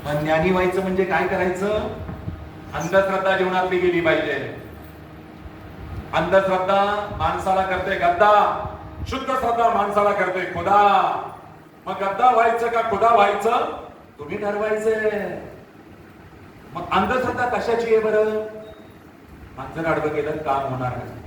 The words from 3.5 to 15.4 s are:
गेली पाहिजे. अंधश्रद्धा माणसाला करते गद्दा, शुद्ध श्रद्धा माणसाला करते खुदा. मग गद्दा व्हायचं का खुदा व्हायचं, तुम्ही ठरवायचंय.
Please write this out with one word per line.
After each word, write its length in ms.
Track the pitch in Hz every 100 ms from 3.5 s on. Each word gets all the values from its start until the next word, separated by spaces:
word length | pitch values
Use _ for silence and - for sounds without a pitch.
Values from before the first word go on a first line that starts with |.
| 185 185 180
गेली 220 | 175 170
पाहिजे. 560 | 165 151 147 - - - - - - - - - - - - - - - - - -
अंधश्रद्धा 960 | 156 170 190 190 185 185 196 202 208 208 147
माणसाला 440 | 160 175 190 190
करते 320 | 190 185 190
गद्दा, 720 | 185 175 - 208 208 - 208 - - - - -
शुद्ध 180 | 262 269
श्रद्धा 420 | 262 233 233 226
माणसाला 440 | 202 202 202 196
करते 420 | 180 185 185 180
खुदा. 580 | 170 175 202 202 190 160 - - - - - - - -
मग 60 |
गद्दा 380 | 190 196 196 247
व्हायचं 380 | 226 226 226 233
का 140 | 233 226
खुदा 180 | 196 226
व्हायचं, 720 | 208 202 208 226 240 - - - - - -
तुम्ही 200 | 147 208
ठरवायचंय. 1000 | 208 208 214 214 220 220 214 208 185 -